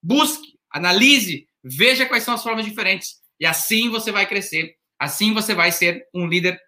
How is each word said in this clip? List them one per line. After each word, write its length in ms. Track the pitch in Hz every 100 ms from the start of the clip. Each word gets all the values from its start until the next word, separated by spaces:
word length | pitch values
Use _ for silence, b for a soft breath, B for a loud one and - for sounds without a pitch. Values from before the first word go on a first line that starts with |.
Busque, 460 | 165 277 302 - - _ _
analise, 760 | 156 175 190 262 285 190 143 _ _
veja 400 | 131 131 233 254
quais 180 | 254 233
são 120 | 226
as 80 | 233
formas 240 | 233 220 214
diferentes. 500 | 214 190 190 - - _ _
E 60 | 165
assim 420 | 160 - 220 233
você 240 | 220 220
vai 140 | 202 196
crescer, 480 | 196 196 160 160 _ _ _
assim 340 | 143 - 214
você 220 | 220 214
vai 180 | 190 170
ser 320 | 175 170 175 -
um 120 | 180 175
líder 320 | 175 180 180